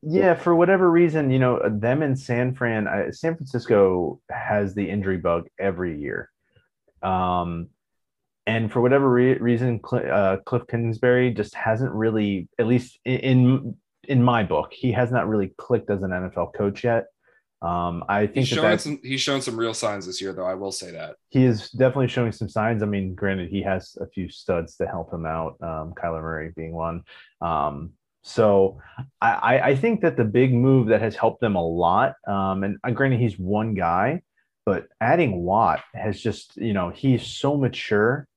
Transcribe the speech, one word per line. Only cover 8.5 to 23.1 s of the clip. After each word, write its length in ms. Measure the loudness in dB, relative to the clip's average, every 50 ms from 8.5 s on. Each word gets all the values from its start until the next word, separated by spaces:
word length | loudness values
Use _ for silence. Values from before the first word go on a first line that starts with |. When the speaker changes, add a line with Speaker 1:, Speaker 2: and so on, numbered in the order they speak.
| -2 0 -2 0 0
Speaker 1:
for 80 | 2
whatever 300 | 4 4 4 4 4 4
re-, 280 | 4 6 6 4 4 2
reason, 420 | 2 2 2 2 2 0 -2 -4 -4
Cl-, 240 | -4 -2 -2 -2 0
uh, 280 | 2 2 2 2 0 -2 -4
Cliff 160 | -4 -4 -4 -4 -2
Kingsbury 640 | -4 -2 -2 -2 -2 0 2 4 4 4 4 2 0
just 200 | -2 -4 -6 -6
hasn't 340 | -6 -2 -2 0 0 -2 -4
really, 580 | -2 0 0 0 2 0 0 0 -2 -4 -6 -8 _ -2
at 80 | 0 2
least 320 | 2 0 0 -4 _ _ _
in, 140 | -4 -2 -2
in, 580 | 2 2 4 6 6 6 4 2 -2 -6 -12 _ _ _ _ _ _
in 180 | 0 2 4 4
my 220 | 4 4 2 2
book, 280 | 0 0 -2 -2 -4 -8
he 200 | -4 -2 -2 2
has 180 | 2 0 2
not 180 | 0 -2 0 0
really 240 | 0 0 -2 -2 _ -14
clicked 320 | -4 -2 -2 -2 0 -2
as 140 | -4 -4 -2
an 80 | -4 -4
N 140 | -4 -6
F 120 | -6 -4 -4
L 140 | -6 -6 -4
coach 280 | -2 -2 -2 -2 -2 -2
yet. 220 | 0 0 0 -2 -4 _ _ _ _ _ _ _ _ _ _
Um, 440 | -6 -4 -2 -2 -2 -4 -4 -6 -4 -2
I 180 | 0 0 0
think 100 | 0 0
Speaker 2:
He's 140 | -2 -2 0
Speaker 1:
that 40 | 0
Speaker 2:
showing 160 | 2 2 2
Speaker 1:
that's 140 | 2 2 -2
Speaker 2:
some, 160 | -6 -8 -8 -6
he's 180 | -6 -4 -4
shown 220 | -2 -2 -2 -2 -2
some 160 | -6 -4 -2
real 160 | -4 -4 -2
signs 320 | -2 -4 -4 -4 -4 -8
this 160 | -10 -10 -8 -8
year, 100 | -8 -8
though. 140 | -6 -6
I 80 | -6 -4
will 160 | -4 -6 -8
say 220 | -8 -8 -12 -12 -12
that. 240 | -14 -14 -14 -14 _ _ _
Speaker 1:
He 140 | 2 4 4
is 260 | 4 4 0 -4 -10
definitely 360 | 0 2 2 2 4 2 -2
showing 240 | 0 0 -2 -2 -2
some 180 | -4 -6 -10 -6
signs. 360 | -4 -2 0 0 0 -2 -2
I 20 |
mean, 300 | -2 -2 -4 -4 -6